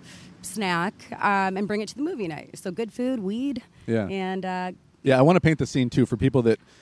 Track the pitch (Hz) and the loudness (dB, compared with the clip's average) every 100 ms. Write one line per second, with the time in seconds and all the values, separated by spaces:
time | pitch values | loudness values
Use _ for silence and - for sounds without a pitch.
0 | - - - - - 214 190 170 185 - | -20 -20 -20 -16 -10 -6 -2 0 -2 -6
1 | - - 202 196 190 190 208 208 202 226 | -14 -4 0 2 0 -2 -4 -4 -6 -6
2 | 311 311 175 147 - - 196 180 226 - | -6 -4 -6 -8 -12 -12 -10 -6 -8 -4
3 | 247 254 190 226 277 247 - _ - 113 | -4 -4 -4 -4 -4 -6 -12 _ -4 -2
4 | 98 190 185 190 185 185 185 - _ _ | -2 -4 -4 -4 -6 -6 -6 -10 _ _
5 | - 127 147 185 160 156 127 139 123 - | 2 6 6 6 4 0 0 0 0 2
6 | 120 117 131 131 113 110 _ _ | 2 2 2 4 4 2 _ _